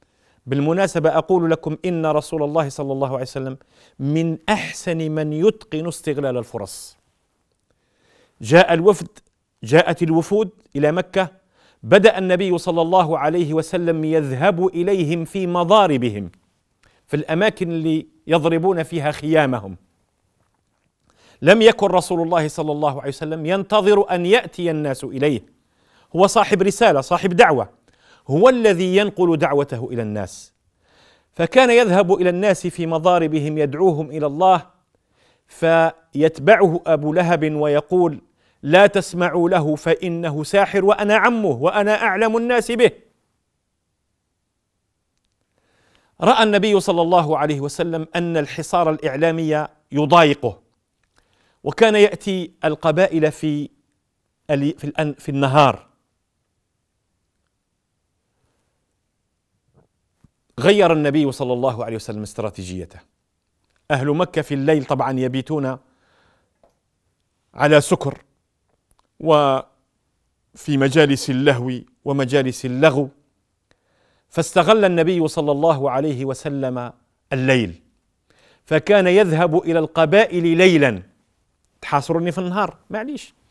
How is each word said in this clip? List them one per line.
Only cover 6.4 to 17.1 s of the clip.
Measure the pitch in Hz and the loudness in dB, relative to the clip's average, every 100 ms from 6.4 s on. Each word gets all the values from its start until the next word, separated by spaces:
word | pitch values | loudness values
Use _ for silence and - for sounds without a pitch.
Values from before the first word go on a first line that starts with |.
| 113 - 98 - - _ _ _ _ _ _ _ _ _ _ _ _ _ _ _ | -8 -12 -12 -14 -18 _ _ _ _ _ _ _ _ _ _ _ _ _ _ _
جاء | 110 165 170 | 2 4 6
الوفد، | 165 185 185 165 - _ _ _ _ | 4 4 2 -4 -20 _ _ _ _
جاءت | 110 151 165 165 | 0 2 2 0
الوفود | 165 160 160 202 202 - _ 139 | 0 0 0 -2 -2 -8 _ -2
إلى | 147 | -2
مكة، | 175 185 190 185 - _ _ _ _ | -2 -4 -4 -4 -8 _ _ _ _
بدأ | 110 190 214 190 | 4 6 6 4
النبي | 185 180 190 175 | 0 -2 0 -2
صلى | 185 170 | -2 -2
الله | 165 185 160 156 | 2 2 2 0
عليه | 147 175 156 | -2 -2 -2
وسلم | 156 156 180 170 160 | -2 -4 -4 -2 -2
يذهب | 156 160 143 131 180 170 185 | -2 -2 -2 0 0 0 -2
إليهم | 170 175 196 151 170 165 | -2 -2 -2 -2 -4 -6
في | 196 180 | -6 -4
مضاربهم، | 175 170 214 190 135 120 104 90 - _ _ _ _ _ _ | -2 2 4 4 0 -2 -6 -12 -16 _ _ _ _ _ _
في | _ | _